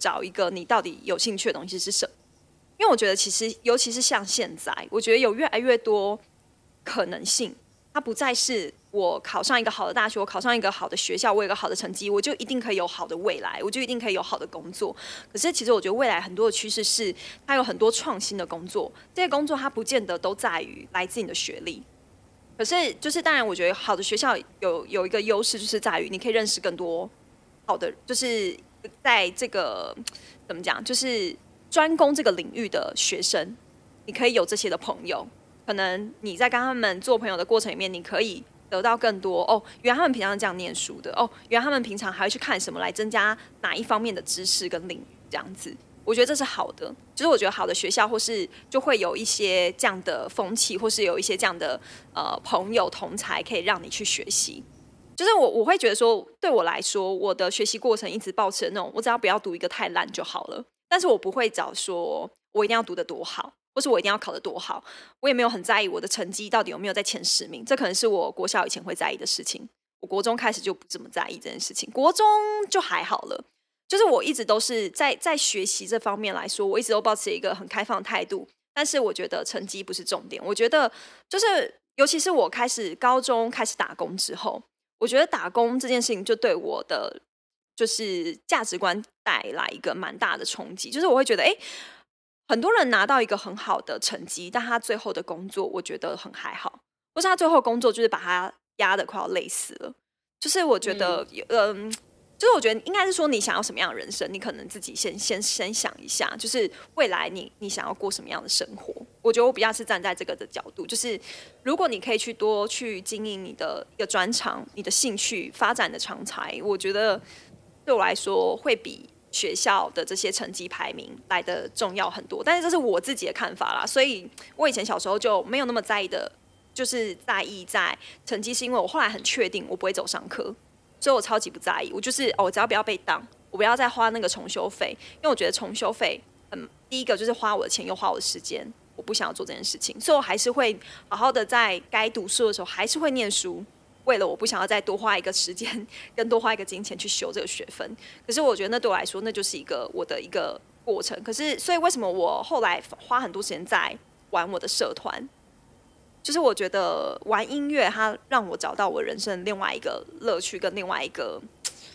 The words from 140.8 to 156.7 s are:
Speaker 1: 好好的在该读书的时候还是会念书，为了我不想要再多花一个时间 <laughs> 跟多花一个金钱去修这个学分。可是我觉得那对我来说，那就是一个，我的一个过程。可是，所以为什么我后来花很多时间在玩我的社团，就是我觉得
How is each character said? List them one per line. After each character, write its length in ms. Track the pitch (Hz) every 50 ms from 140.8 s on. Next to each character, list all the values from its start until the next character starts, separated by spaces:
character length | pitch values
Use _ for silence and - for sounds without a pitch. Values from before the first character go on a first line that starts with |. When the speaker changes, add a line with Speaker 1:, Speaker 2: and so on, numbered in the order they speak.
| - - - - - -
Speaker 1:
好 80 | -
好 140 | 214 233 269
的 140 | 254 247 214
在 360 | 208 254 240 233 208 185 175 - -
该 180 | - 220 220 226
读 160 | 226 233 180
书 200 | 190 - - 240
的 60 | 214 208
时 80 | -
候 40 | 175
还 220 | - - 185 196
是 120 | 240 - 311
会 120 | 320 302 262
念 180 | 254 226 202
书， 340 | 202 - - 180 175 175 202 - _ _ _ _ _ _ -
为 140 | 262 247 196
了 80 | 196
我 80 | 165 -
不 120 | - 214
想 140 | 226 240 185
要 60 | 185
再 140 | 196 214 208
多 160 | 202 - 196
花 200 | 196 226 220 208
一 40 | 185
个 120 | 175 190 180
时 220 | - - 175 180
间 320 | 175 226 214 202 220 208 -
<laughs> 280 | - - - - -
跟 100 | - 233 233
多 120 | 233 226
花 120 | 233 226 220
一 40 |
个 80 | 208 196
金 180 | - 196 185 208
钱 140 | - -
去 100 | 185 -
修 240 | 202 - - - 170 -
这 80 | -
个 60 | -
学 180 | - - - - -
分。 180 | - - - - 226 - - - - - -
可 60 | - 226
是 80 | 294
我 160 | 302 269 220
觉 60 | 175 196
得 60 | 208
那 100 | 233 240
对 100 | 233 226
我 60 | 190
来 80 | - -
说， 160 | - - 196
那 100 | 208 226
就 120 | 220 208 190
是 140 | - -
一 60 | 147 156
个， 260 | - 160 123 120 - -
我 120 | 185 170
的 160 | - 143 -
一 60 | - -
个 320 | 185 190 160 151 - - - _ _ _ _
过 180 | 480 403 - -
程。 200 | - - - 220
可 100 | - 220
是， 260 | 277 302 302 269 -
所 160 | - - 349
以 40 | 339
为 100 | 320 359
什 100 | 349 262
么 100 | 220 185
我 320 | 180 190 170 175 - - -
后 180 | - 330 262
来 220 | 226 185 175 - - - - -
花 220 | - - 247 247
很 100 | 262 190
多 120 | 170 196 208
时 80 | -
间 140 | 190 147 180
在 320 | - 220 180 147 147 - - - _ _ _ _ _
玩 200 | - 175 170 185
我 80 | 196 175
的 80 | -
社 260 | - - - - - -
团， 340 | - - - - - 254 277 - _ _ _ _ _ _ _ - _ _ _ _ _ _ _ _ _ -
就 100 | - 294
是 80 | 339
我 120 | 320 247 202
觉 160 | - 196
得 520 | 185